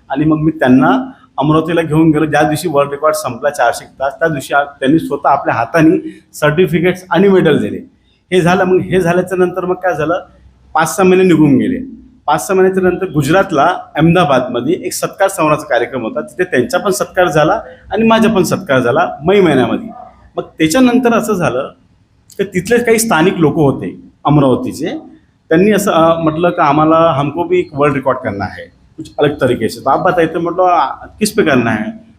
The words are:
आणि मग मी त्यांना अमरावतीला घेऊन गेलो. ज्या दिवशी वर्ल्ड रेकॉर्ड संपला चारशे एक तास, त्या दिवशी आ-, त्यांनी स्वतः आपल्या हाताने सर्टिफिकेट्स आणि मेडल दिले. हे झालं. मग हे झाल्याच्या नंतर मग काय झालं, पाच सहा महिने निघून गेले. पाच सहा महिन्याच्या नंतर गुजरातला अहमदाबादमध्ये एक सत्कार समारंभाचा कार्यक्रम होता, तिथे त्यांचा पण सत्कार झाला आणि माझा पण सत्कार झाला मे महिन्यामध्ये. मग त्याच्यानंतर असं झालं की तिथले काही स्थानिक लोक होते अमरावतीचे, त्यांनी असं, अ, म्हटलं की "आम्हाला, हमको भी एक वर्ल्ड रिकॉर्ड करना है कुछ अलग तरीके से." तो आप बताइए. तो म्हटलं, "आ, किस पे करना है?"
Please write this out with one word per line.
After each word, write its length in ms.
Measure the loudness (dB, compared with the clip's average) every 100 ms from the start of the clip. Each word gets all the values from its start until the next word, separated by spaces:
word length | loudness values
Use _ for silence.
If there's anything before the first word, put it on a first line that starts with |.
| -8
आणि 140 | -2
मग 120 | 0 0
मी 140 | 0
त्यांना 600 | 0 2 4 4 0 -4 -14 _ -4
अमरावतीला 440 | 0 0 0 -2
घेऊन 280 | 0 2 2
गेलो. 140 | 2
ज्या 180 | 0 0
दिवशी 260 | 0 -2 -2
वर्ल्ड 240 | 0 -2
रेकॉर्ड 220 | 0 -2
संपला 360 | -2 -6 -4 -6
चारशे 340 | 0 -2 -2
एक 60 | -10
तास, 240 | -8 -8
त्या 140 | -2 -4
दिवशी 260 | -4 -2
आ-, 100 | -2
त्यांनी 340 | -2 -4 0 0
स्वतः 300 | 0 -4 0
आपल्या 260 | 0 0
हाताने 680 | -2 0 2 4 2 -4 -16 _
सर्टिफिकेट्स 720 | -2 -2 2 0 2 -2 -4 -2
आणि 180 | 2 4
मेडल 300 | 4 4 0
दिले. 200 | -2 -8 -14 _ _ _ -2
हे 80 | 0
झालं. 240 | 2 2
मग 160 | 2 0
हे 200 | 0 0
झाल्याच्या 380 | 0 0 -2 -2
नंतर 260 | -2 -2
मग 100 | -6
काय 200 | -4 -4
झालं, 300 | -2 -2 -2 -6 _ -20 _ _
पाच 220 | -2 -2 0
सहा 100 | 2
महिने 180 | 4
निघून 320 | 4 4 4 4
गेले. 460 | 0 -4 -8 -16 -20 _ -2
पाच 200 | -2 0
सहा 100 | 2
महिन्याच्या 340 | 2 2 0
नंतर 160 | -2 -4
गुजरातला 680 | -2 2 2 2 2 0 0 -6 0
अहमदाबादमध्ये 800 | 2 4 2 0 0 -4 -2 -4
एक 80 | -4
सत्कार 360 | -8 -8 -2 -2
समारंभाचा 380 | 0 0 -2 0
कार्यक्रम 360 | -2 -2 -4
होता, 180 | -6 -8
तिथे 240 | -10 -6
त्यांचा 340 | -2 -2 0 -2
पण 120 | -2
सत्कार 380 | -4 -4 0 0
झाला 320 | 2 2 0 -6 -18 -8
आणि 140 | 0 2
माझा 280 | 4 2
पण 80 | 2
सत्कार 380 | 0 -2 0 0
झाला 360 | 2 0 -2 -2 0
मे 140 | 4
महिन्यामध्ये. 480 | 4 2 0 -2 -8 -16 -20 -20 -14 -12
मग 60 |
त्याच्यानंतर 720 | -10 -2 0 2 4 4 2
असं 180 | 0 0
झालं 400 | -2 -2 -4 -8 -12 _ _ _ _ _ -8
की 60 |
तिथले 340 | -6 -4 0 0
काही 200 | 2 2
स्थानिक 360 | 2 2 2 2
लोक 160 | 0
होते 460 | 2 0 0 -8 -12 -20 _
अमरावतीचे, 720 | 0 2 2 0 -4 -8 -8 -8 -14 -20 _ _ -2
त्यांनी 240 | 2 4
असं, 200 | 2 0
अ, 260 | 2 2 2
म्हटलं 320 | -2 0 -2
की 100 | 0
"आम्हाला, 360 | 0 2 2 4
हमको 480 | 2 0 -4 -4
भी 140 | -2 -2
एक 100 | -2
वर्ल्ड 240 | 0 0 0
रिकॉर्ड 220 | -2 -2
करना 260 | -4 -6
है 200 | -8 -10 -18 _ _ -18
कुछ 140 | -14 -2
अलग 220 | -2 0
तरीके 280 | -2 0 -4
से." 120 | -4
तो 100 | -2
आप 100 | 0
बताइए. 280 | 0 0 0
तो 120 | -2
म्हटलं, 220 | -6 0
"आ, 240 | 0 2 0 -6 -16 -6
किस 140 | -4
पे 100 | 0
करना 280 | 0 2 0
है?" 200 | -4 -6 -12 -20